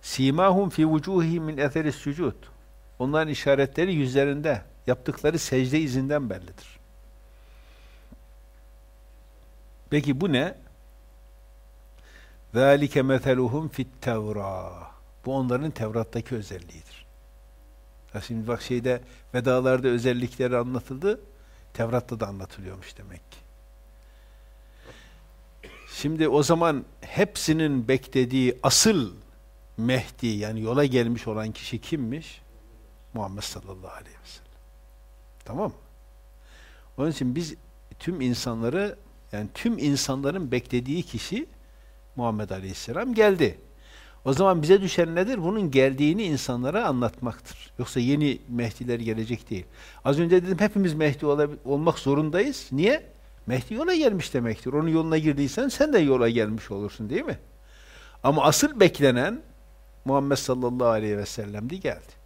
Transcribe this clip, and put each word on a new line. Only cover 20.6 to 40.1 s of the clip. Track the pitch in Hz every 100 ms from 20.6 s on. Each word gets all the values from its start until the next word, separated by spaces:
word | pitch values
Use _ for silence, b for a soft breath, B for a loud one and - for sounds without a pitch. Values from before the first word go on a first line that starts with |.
| 120 127 - 131 185 214 - b b b b
Tevrat'ta | - 117 123 120 113
da | 107
anlatılıyormuş | 98 95 - 95 92 92 -
demek | 95 90 -
ki. | - - - - - - - b b b b b b b b b b b b b - - - - - -
Şimdi | - 143 156 156
o | 135
zaman | 151 165 170 139 - -
hepsinin | - - 202 - - 156 156 135 113
beklediği | 131 - 135 123 131 127 -
asıl | 135 - 220 196 110 90 - - - - - -
Mehdi, | 117 127 104 - 120
yani | 104 104 110
yola | 110 127 147
gelmiş | 127 117 120 117
olan | 107 110
kişi | 107 - 113
kimmiş? | - 160 117 143 - - - - - - - - -
Muhammed | 113 98 98
sallallahu | - - 95 92 92
aleyhi | - 101 -
ve | -
sellem. | - - - - - - - - - - - -
Tamam | 120 190
mı? | - - - - - - - b b b b b -
Onun | 147
için | 151 127 135
biz | 165 - - - - -
tüm | - 175
insanları, | 127 120 - 113 113 160 202 - - - -
yani | 104 107
tüm | - 240 220
insanların | 143 139 -